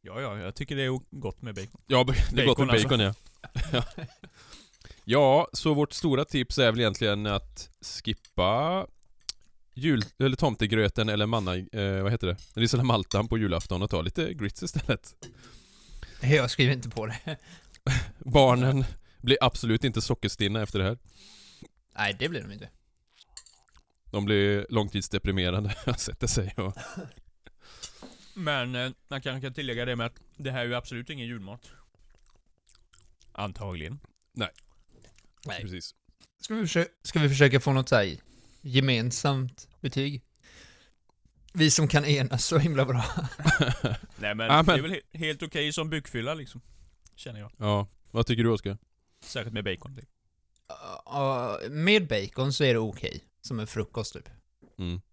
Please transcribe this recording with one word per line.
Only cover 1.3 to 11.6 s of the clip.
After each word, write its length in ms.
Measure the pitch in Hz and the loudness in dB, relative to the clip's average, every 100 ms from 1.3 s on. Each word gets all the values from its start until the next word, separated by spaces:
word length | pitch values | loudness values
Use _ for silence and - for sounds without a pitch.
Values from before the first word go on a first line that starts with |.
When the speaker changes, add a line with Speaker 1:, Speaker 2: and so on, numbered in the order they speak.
| - | -8
Speaker 1:
med 140 | 120 | -12
bacon. 260 | 95 98 - - | -12 -14 -16 4
Speaker 2:
Ja, 160 | 127 | 4
be-, 100 | 127 127 - | 6 4 4
det 100 | 135 | 6
är 40 | |
gott 120 | 139 123 | 6 6
med 100 | 131 | 6
Speaker 1:
Bacon, 160 | 113 | 4
Speaker 2:
bacon, 180 | 117 123 | 6 4
Speaker 1:
alltså. 880 | 101 101 - _ - 127 - 135 120 - | 4 0 -14 _ -8 -4 0 -2 -2 -8
Speaker 2:
ja. 80 | 143 | -14
<laughs> 960 | _ - - - - - _ - - | _ -20 -20 -20 -20 -20 _ -20 -18
Ja, 440 | - 131 135 143 - | 0 4 6 6 4
så 200 | - 156 | -2 0
vårt 200 | 147 147 | 2 0
stora 320 | - 165 131 | 0 0 0
tips 320 | 151 147 123 - | 0 -2 -2 4
är 140 | 120 | 4
väl 80 | 113 | 4
egentligen 460 | 110 98 110 104 | 0 2 0 0
att 440 | 104 98 - - - _ | -2 -4 -6 -18 -20 _
skippa 1040 | - - - 107 - - 90 117 156 190 - - _ - - - - - _ | -14 -8 -6 -6 -6 0 2 2 0 -2 -6 -14 _ -14 -14 -14 -20 -20 _
jul-, 320 | 123 151 131 107 _ | -4 2 2 0 _
eller 160 | 135 | 0
tomtegröten 760 | 127 147 104 107 110 101 - 110 | 2 0 2 0 2 2 2 0
eller 160 | 104 | 0
manna, 300 | 107 113 92 | 0 0 -2
eh, 440 | 90 | -4